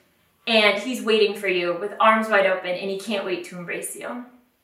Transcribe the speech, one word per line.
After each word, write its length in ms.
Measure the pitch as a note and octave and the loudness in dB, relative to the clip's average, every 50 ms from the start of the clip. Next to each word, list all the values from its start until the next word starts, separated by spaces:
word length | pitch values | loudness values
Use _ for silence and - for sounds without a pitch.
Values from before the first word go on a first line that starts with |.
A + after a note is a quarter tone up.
| _ _ _ _ _ _ _ _ _ | _ _ _ _ _ _ _ _ _
and 340 | A#3+ A3+ A3 G#3 G#3 G3 G#3 | 0 2 4 4 4 4 2
he's 220 | A#3+ C4 B3 G#3 G3+ | -2 -6 -6 -4 0
waiting 320 | A3 A3 G#3+ G#3 G3+ G3+ | 2 4 4 4 2 0
for 140 | G#3 G3+ F#3+ | -2 -2 -2
you 280 | F3+ F3+ F3 F3 F3 F3 | 0 0 0 0 -2 -2
with 140 | G#3 G#3 - - | -4 -6 0 4
arms 300 | A3 A3 A3 A3 A3 A3 | 4 6 6 4 2 2
wide 180 | G#3+ G3 F#3+ | 2 4 4
open, 240 | F#3+ F#3 - - F3+ | 4 2 0 -2 -4
and 180 | F3+ - G3 G3 | -4 -4 -4 -6
he 100 | G3 F#3+ | -6 -6
can't 280 | - A3+ G#3+ G3 F3+ | -6 -4 -4 -4 -4
wait 180 | F#3 F3+ E3+ - | -4 -4 -6 -6
to 120 | - F3+ F3+ | -8 -12 -12
embrace 380 | F3 E3+ - - - - - | -10 -8 -8 -8 -8 -10 -10
you. 280 | - - A3+ A#3+ B3 B3 - - _ _ _ _ _ | -10 -10 -10 -10 -10 -12 -16 -20 _ _ _ _ _